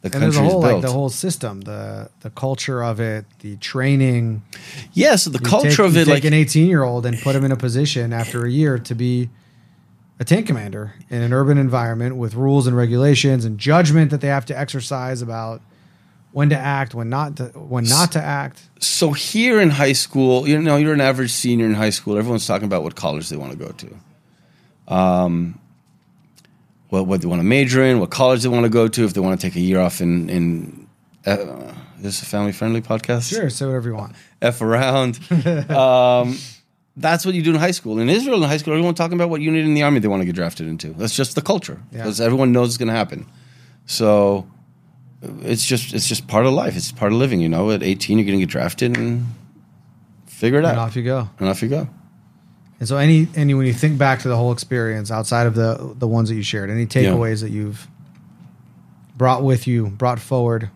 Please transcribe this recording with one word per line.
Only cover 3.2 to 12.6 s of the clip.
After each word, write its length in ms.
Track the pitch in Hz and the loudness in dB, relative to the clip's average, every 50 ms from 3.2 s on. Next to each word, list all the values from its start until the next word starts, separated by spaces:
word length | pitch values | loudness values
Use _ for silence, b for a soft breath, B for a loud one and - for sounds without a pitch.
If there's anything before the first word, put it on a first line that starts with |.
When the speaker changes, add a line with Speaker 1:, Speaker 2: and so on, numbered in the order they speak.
| 104 _ _ _ | -10 _ _ _
Speaker 2:
the 160 | - 107 101 | -16 -16 -14
training. 880 | 101 - - - 135 127 135 139 135 135 131 123 120 117 113 110 107 104 B B B B B B B B B B | -12 -12 -8 -4 -2 0 2 4 4 4 4 2 2 0 -2 -4 -6 -8 B B B B B B B B B B
Speaker 1:
Yeah, 220 | - 214 294 277 | 4 6 6 6
so 140 | 185 - 170 | 4 2 0
the 80 | 139 127 | -4 -4
Speaker 2:
You 60 | 123 | 0
Speaker 1:
culture 220 | 120 180 - - 147 | 2 2 4 6 4
Speaker 2:
take, 80 | 147 - | 6 6
Speaker 1:
of 140 | 208 190 156 | 6 6 6
Speaker 2:
you 60 | 165 165 | 6 6
Speaker 1:
it, 20 | |
Speaker 2:
take 80 | 147 147 | 6 4
Speaker 1:
like 100 | 143 139 | 4 4
Speaker 2:
an 80 | 156 147 | 4 4
eighteen-year-old 720 | 156 156 - - 156 160 180 185 156 135 123 120 123 117 | 4 4 4 4 4 4 6 4 4 2 2 0 -2 -2
and 120 | 123 117 113 | -2 -4 -2
put 140 | - 139 135 | -2 0 0
him 80 | 139 135 | 2 2
in 60 | 135 135 | 0 0
a 40 | |
position 560 | 120 127 127 113 127 147 143 - 135 117 117 117 | 0 -2 -2 0 0 0 0 0 -2 -2 -2 -2
after 320 | 117 117 110 - 120 120 | -2 -4 -4 -4 -4 -4
a 40 | 120 | 0
year 280 | 120 143 156 151 135 120 | 2 2 2 2 2 -2
to 160 | 113 - 123 | -4 -6 -6
be 360 | 113 123 123 123 123 123 120 b b b b b b b b b b b b b _ _ _ _ _ | -2 -2 0 0 0 -2 -4 b b b b b b b b b b b b b _ _ _ _ _
a 60 | 120 | 0
tank 220 | - 165 208 226 | 2 2 2 2
commander 480 | 214 156 117 104 101 95 101 107 107 - - - _ | 0 -4 -4 -4 -10 -10 -10 -12 -12 -14 -18 -16 _
in 120 | 120 120 117 | -4 -2 0
an 100 | 117 123 | 2 2
urban 260 | 131 139 135 147 143 | 2 4 4 4 4
environment 580 | 139 131 120 127 117 117 117 113 120 123 127 | 4 2 2 0 0 0 -2 -2 -4 -4 -4
with 180 | 127 120 110 104 | -4 -6 -6 -4
rules 320 | 117 131 135 139 143 | 0 0 2 4 4